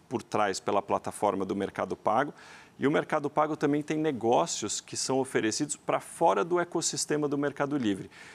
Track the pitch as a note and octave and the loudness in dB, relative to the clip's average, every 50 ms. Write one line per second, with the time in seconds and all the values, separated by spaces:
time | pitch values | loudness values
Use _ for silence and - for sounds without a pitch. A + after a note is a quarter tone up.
0 | _ - B2+ A2+ - - - G#2+ G#2 G2 F#2+ - - - G#2 G2 - - G2+ F#2+ | _ -6 -6 -6 -6 -2 0 2 2 2 0 -2 -2 0 0 0 2 2 -2 -2
1 | - - - - A2 G#2 G2 G2 F#2+ F#2+ G2+ G2 G2 F#2 - - G2 G2 F#2+ - | -2 -4 -6 0 0 2 2 2 -2 -2 -2 -2 -2 -4 -2 -4 -4 -4 -4 -4
2 | - G2+ G#2 B2 D3 D3 - - - - - - - - - - - C#3 D#3 F3 | 0 0 2 2 2 0 -4 -14 -20 -20 -20 -20 -20 -20 -10 0 0 2 2 2
3 | D#3+ - D#3 D#3 C#3+ C#3+ - D#3 D3+ D3+ D#3 D3 D#3+ C#3+ C#3+ D3+ D3 - D#3+ D#3 | 0 0 -2 -2 -2 0 0 2 2 2 0 0 0 2 2 0 0 -2 -2 0
4 | D#3 D#3+ C3+ G#2+ A2 A2+ B2 D3 E3+ D#3+ - - - G2+ - - - - - - | 0 0 -2 0 2 4 4 4 4 2 -2 -4 -4 -4 -4 -6 -8 -10 -8 -6
5 | - - C3 C3+ C3 C3 - B2+ A2 A2 G#2+ - D3+ D3 - - - - C3+ - | -2 0 0 0 0 0 0 0 0 2 0 0 -2 -4 -6 -10 -4 -2 -2 -2
6 | - - - - E3+ F3 F#3+ G3+ F#3+ E3+ F3+ F3 F3 F3 - E3+ D#3+ - - C#3+ | -2 -6 -4 2 4 4 4 4 2 2 2 0 0 0 -2 -2 -2 -2 -2 -4
7 | - - D#3 D3 D3 C#3+ D3 C#3+ C#3+ C#3+ C3+ - C#3+ C3+ D3 C#3+ A#2+ G#2 G2 F#2 | -2 0 0 0 0 0 0 0 0 -2 0 -2 -2 0 0 0 2 0 0 0
8 | - - - - - - - | -4 -12 -14 -20 -20 -20 -20